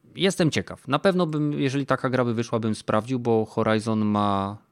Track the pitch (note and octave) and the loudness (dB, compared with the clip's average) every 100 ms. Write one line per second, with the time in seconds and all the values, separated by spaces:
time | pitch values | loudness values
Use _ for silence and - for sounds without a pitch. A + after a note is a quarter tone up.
0 | _ - F#3 - E3 - F2+ E2+ - C#3+ | _ -2 -2 2 0 0 -4 -12 -4 0
1 | G3 F3+ E3+ D3+ D3 D3 C#3 C#3 C3+ C3 | 2 2 0 0 -2 0 -2 -2 -2 -2
2 | C3 B2 A#2+ A2+ A#2 A#2 A2+ G#2 - G#2+ | 0 0 0 0 -2 -2 -2 -4 -2 -2
3 | A#2 C3 A#2+ A2+ G#2+ - A2 A2 A2 G#2+ | 0 -4 2 0 0 -2 0 0 0 0
4 | G#2+ G#2 G2+ G2 G2 G#2+ _ | 2 2 2 0 -2 -8 _